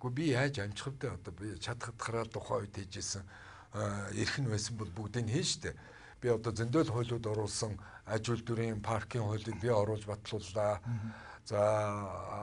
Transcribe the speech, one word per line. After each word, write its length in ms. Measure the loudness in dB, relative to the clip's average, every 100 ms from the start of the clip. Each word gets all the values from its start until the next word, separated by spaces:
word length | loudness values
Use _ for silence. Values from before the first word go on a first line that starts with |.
үгүй, 120 | -4 2
би 80 | 4
яаж 220 | 4 4 0
амжихвэ 400 | -4 -4 -6 -4
те? 120 | -6
Одоо 200 | -6 -10 -8
би 100 | -8 -6
чадхад 360 | -6 -6 -6 -6
гараад 320 | -2 0 0
тухайн 320 | -4 -2 -2
үед 100 | -2 -6
хийж 140 | -8 -6
исэн, 280 | -6 -6 -8 -14 -16 -18 -8 -2
э, 480 | -2 -2 -4 0
эрх 120 | 0 0
нь 80 | 0
байсан 240 | 0 0
бол 160 | -4 -6
бүгдийг 400 | -4 -4 -2 2
нь 60 | 2
хийнэ 160 | 2
штэ. 240 | 0 -4 -8 -12 -18 -18 -2
Би 80 | 4
одоо 240 | 4 2
зөндөө 300 | 0 4 6
л 80 | 6
хуулиуд 340 | 4 2 0 0
оруулсан 520 | 0 0 0 -2 -2 -8 -14
Аж 240 | -2 0 2
Улдварын 560 | 0 2 0 2 0
паркийн 400 | 0 0 0 0
хуулийг 320 | 2 0 -2 0
би 140 | 4
оруулж 320 | 6 6 2
батлууллаа. 760 | -2 -6 -4 -4 -2 2 4 2 0 -2 -4 -6 -12 -14 -2
За, 80 | 4 6 6 4 0 -2 -4 -6 -6